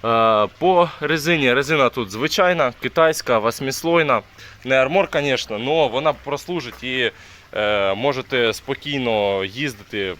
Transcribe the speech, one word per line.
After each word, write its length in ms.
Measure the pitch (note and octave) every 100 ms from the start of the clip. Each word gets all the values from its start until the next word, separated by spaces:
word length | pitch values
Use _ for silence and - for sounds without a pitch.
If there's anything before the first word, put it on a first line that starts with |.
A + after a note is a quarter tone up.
| A2+
Е, 420 | A2+ A2+ A2 G#2 -
по 300 | F3+ F3+ E3+ -
резині, 540 | D3 D#3+ D#3+ E3 C3
резина 360 | B2 C#3 D#3 B2+
тут 220 | C3 G#2
звичайна, 640 | G#2+ D3+ - F3+ E3+ C3 -
китайська, 580 | B2+ - D#3+ D#3 - A#2
восьмислойна, 800 | A2 - C3+ - E3 E3+ D3+ A#2 - - - -
не 120 | B2+ C3
армор, 320 | C3 F3+ G3
конечно, 520 | D#3+ C#3+ B2+ - G#2+
но 280 | B2 D#3+ C#3
вона 260 | A#2+ D3+
прослужить 720 | - C#3 C#3+ - F3+ A#2+ -
і, 280 | B2+ B2+ A#2 - - - -
е, 400 | - G#2+ G#2 G2
можете 600 | G2 C#3 C3 B2 C3 A#2
спокійно 920 | G#2+ - C3+ D3 C#3+ B2 G#2+ G2+ G2 F#2+
їздити 680 | A2+ D3 G#2 G2 G#2+ F#2